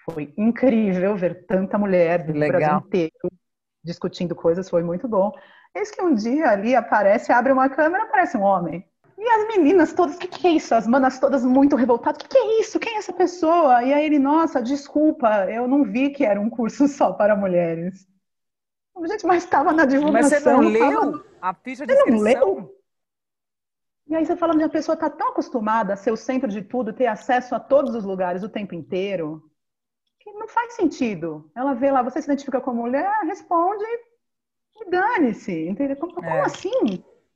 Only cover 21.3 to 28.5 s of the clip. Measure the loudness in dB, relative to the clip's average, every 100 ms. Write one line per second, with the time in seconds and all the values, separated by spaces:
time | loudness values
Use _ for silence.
21.3 | _ -8 -8 -10 -8 0 4 4 4 2
22.3 | 2 2 0 -6 -18 _ _ _ _ _
23.3 | _ _ _ _ _ _ _ -6 -4 -2
24.3 | -2 0 0 0 -2 -2 -2 -4 -4 -6
25.3 | -4 -4 -4 -2 0 -2 -4 -4 -4 -4
26.3 | -4 -4 -6 -6 -6 -6 -2 -2 -2 -2
27.3 | -2 -2 -6 2 2 2 -4 -6 -4 -4
28.3 | -4 -8